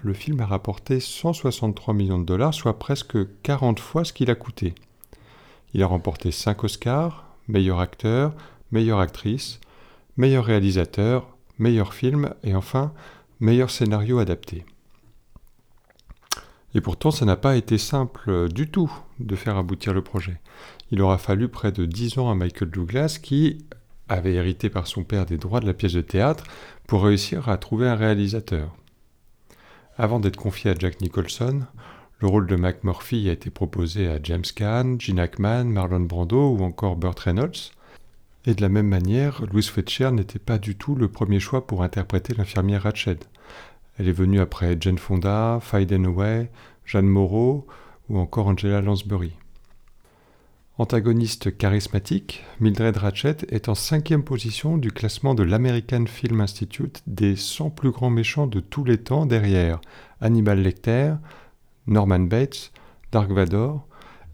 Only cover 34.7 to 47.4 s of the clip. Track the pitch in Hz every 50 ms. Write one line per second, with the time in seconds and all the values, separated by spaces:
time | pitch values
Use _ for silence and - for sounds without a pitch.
34.7 | 113 123 127 127 127 120 - - 92 90 87 123 - - 98 107 113 123 123 120
35.7 | 110 98 92 87 92 87 87 82 87 87 87 85 113 131 147 139 123 98 92 90
36.7 | 82 - 107 95 90 85 87 90 85 - - - 87 104 139 175 - - - -
37.7 | - - - - - - - - - - - _ - - - 120 107 95 104 95
38.7 | 98 107 104 101 98 92 90 95 110 127 143 147 139 - 113 95 98 107 107 -
39.7 | - 101 - - - - 131 135 127 107 95 - - - - - 113 107 101 104
40.7 | 98 - - 143 143 127 117 98 - - 110 101 101 95 - - 135 127 127 -
41.7 | 104 90 90 87 - 101 98 - 101 92 - - 113 107 98 - - 101 92 98
42.7 | 101 98 95 107 107 - - 104 87 80 - - - - - - - - - -
43.7 | - - - - _ - 95 92 85 92 95 95 98 98 90 - - - 92 87
44.7 | 85 82 78 92 92 90 - - 95 90 85 98 101 107 113 117 117 117 - -
45.7 | - 98 98 87 101 92 92 92 87 92 98 107 113 113 117 117 - - - -
46.7 | - _ _ - - 101 95 98 98 98 98 87 98 113